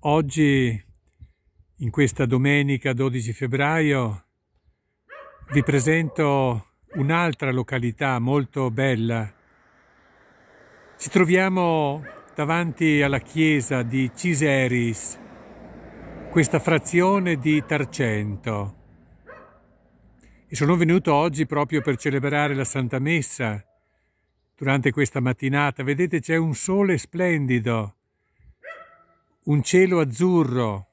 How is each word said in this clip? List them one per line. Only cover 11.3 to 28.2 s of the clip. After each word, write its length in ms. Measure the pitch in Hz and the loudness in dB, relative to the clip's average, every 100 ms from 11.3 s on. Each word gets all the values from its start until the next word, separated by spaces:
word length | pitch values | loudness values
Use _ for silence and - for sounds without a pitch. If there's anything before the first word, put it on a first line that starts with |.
| 180 190 185 175 160 147 147 143 - - - | 2 2 0 0 2 0 -4 -10 -18 -18 -6
davanti 680 | 147 165 170 - 160 147 | -2 0 -2 0 2 4
alla 160 | 143 139 | 2 0
chiesa 640 | - 160 156 147 117 131 | -4 0 2 2 0 -2
di 300 | 117 131 127 | -2 -2 -4
Ciseris, 1040 | - 180 151 151 135 127 123 117 110 - - - - - - - - - - - - - | -4 -2 0 2 2 2 0 -2 -4 -8 -12 -18 -20 -20 -20 -20 -20 -20 -20 -18 -16 -2
questa 300 | 165 143 160 | 0 2 0
frazione 760 | - 165 - 170 185 202 180 160 | 2 0 2 2 2 2 0 -2
di 280 | 135 151 143 | 0 0 0
Tarcento. 1080 | 151 131 - 127 107 104 98 - 104 101 - - - _ _ - - - _ _ _ _ _ _ _ - _ _ | -4 -4 -2 -2 -2 -4 -6 -6 -6 -6 -10 -20 -20 _ _ -20 -20 -20 _ _ _ _ _ _ _ -20 _ _
E 80 | |
sono 220 | 135 147 175 | -2 2 4
venuto 360 | 165 180 - | 4 2 4
oggi 340 | 143 165 135 151 | 2 2 -2 -2
proprio 360 | 151 143 151 | -2 -2 -2
per 140 | 151 127 | -2 -2
celebrare 580 | 151 139 139 147 147 | -2 -2 -2 0 -2
la 80 | 135 | -2
Santa 380 | 127 139 123 131 | -4 -4 -4 -2
Messa 600 | 139 165 139 - 120 104 - _ _ _ _ _ _ _ _ _ | 0 -2 -2 -4 -4 -6 -10 _ _ _ _ _ _ _ _ _
durante 360 | 135 139 131 | -2 2 0
questa 260 | 139 135 139 | 0 -2 0
mattinata. 640 | 127 120 135 139 147 - | -2 -2 -2 0 0 -2
Vedete, 380 | 131 143 180 165 | -4 -2 0 -2
c'è 160 | 131 165 | -2 -2
un 180 | 160 | 0
sole 420 | 143 - 190 202 160 | -4 -2 0 2 0
splendido, 1000 | - 170 180 165 135 123 113 117 104 - _ _ | -4 -4 0 0 0 0 0 -2 -4 -12 _ _